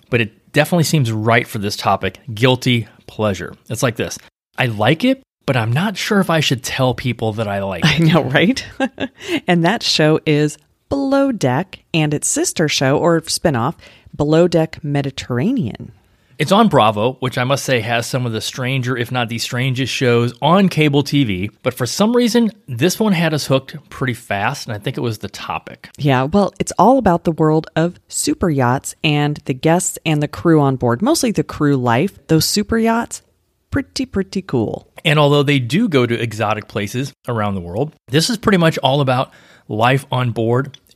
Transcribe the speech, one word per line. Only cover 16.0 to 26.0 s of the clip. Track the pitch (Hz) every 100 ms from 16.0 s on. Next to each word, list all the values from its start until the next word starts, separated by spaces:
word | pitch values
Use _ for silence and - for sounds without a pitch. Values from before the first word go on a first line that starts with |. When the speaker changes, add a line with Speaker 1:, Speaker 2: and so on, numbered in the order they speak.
| _ _ _ -
Speaker 1:
It's | 147
on | 196 220
Bravo, | 135 107 104 120 127
which | 127 131
I |
must | 127 135 -
say | 123
has | 110 117 113
some | 131
of | 123
the | 110
stranger, | - - 123 135 123 123
if | 117
not | 127 117
the | 117
strangest | - 123 131 127 127
shows | - 127 117 120 -
on | 143 190 190
cable | 156 151 143
T | - 143
V. | 117 90 101 -
But | -
for | -
some | 123 - 214 240
reason, | 240 233 220 - -
this | 117 175 -
one | 220
had | 170 165
us | 151 -
hooked | 131 - 160 -
pretty | - 127
fast, | 117 - 101 110 139 -
and |
I | 104
think | 139 143
it |
was | 123 107
the | 95
topic. | - - 85 - - -
Speaker 2:
Yeah, | -